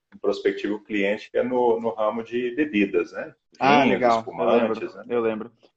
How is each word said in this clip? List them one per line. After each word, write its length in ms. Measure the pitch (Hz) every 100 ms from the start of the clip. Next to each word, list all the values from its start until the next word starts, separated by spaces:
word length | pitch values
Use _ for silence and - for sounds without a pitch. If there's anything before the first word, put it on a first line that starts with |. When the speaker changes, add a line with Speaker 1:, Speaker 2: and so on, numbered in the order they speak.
| _
Speaker 1:
um 60 | -
prospectivo 600 | 101 101 101 98 101 104
cliente 500 | - 104 98 104 -
que 80 | 113
é 60 |
no, 360 | 120 123 123 113
no 120 | 113
ramo 320 | 110 107 117
de 260 | 113 120 123 123
bebidas, 560 | 151 104 95 87 85
né? 240 | 101 - - _ -
Speaker 2:
Ah, 240 | 131 143
Speaker 1:
Vinhos, 100 | 127 110
Speaker 2:
legal. 200 | 123 113
Speaker 1:
espumantes, 320 | 110 82 92 117
Speaker 2:
Eu 80 | 113
lembro, 300 | 110 - -
Speaker 1:
né? 80 | 107
Speaker 2:
eu 120 | 120
lembro. 300 | 113 110 113 _ _